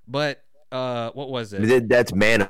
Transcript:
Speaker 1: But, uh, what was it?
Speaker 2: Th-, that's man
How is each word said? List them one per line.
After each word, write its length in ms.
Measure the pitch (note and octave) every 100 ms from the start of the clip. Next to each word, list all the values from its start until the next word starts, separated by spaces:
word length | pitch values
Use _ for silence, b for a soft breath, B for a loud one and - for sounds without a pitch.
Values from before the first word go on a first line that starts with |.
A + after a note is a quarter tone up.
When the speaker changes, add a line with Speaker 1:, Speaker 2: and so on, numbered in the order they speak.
| -
Speaker 1:
But, 360 | C#3 D3 C3+ _ _ _
uh, 380 | C3 B2+ A#2+ A#2
what 180 | C3+ C3+
was 240 | B2+ G#2+
it? 140 | G2 A2
Speaker 2:
Th-, 160 | B2+ A2
that's 280 | B2 A#2+
man 280 | F#2 G#2+ A2+